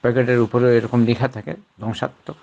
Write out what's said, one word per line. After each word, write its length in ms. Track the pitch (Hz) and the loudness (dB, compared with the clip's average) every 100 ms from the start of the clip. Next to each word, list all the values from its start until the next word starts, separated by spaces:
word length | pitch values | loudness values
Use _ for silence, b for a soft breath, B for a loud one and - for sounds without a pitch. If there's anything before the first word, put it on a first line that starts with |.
প্যাকেটের 380 | 120 120 123 123 | 0 0 0 0
উপরে 380 | 110 120 123 120 | 2 2 4 2
এরকম 260 | 110 123 | 2 2
লেখা 240 | 117 117 131 | 2 2 -2
থাকে, 280 | 110 104 - _ _ | -4 -12 -14 _ _
ধ্বংসাত্মক। 560 | 110 113 131 - - 147 | -10 -6 -8 -10 -18 -18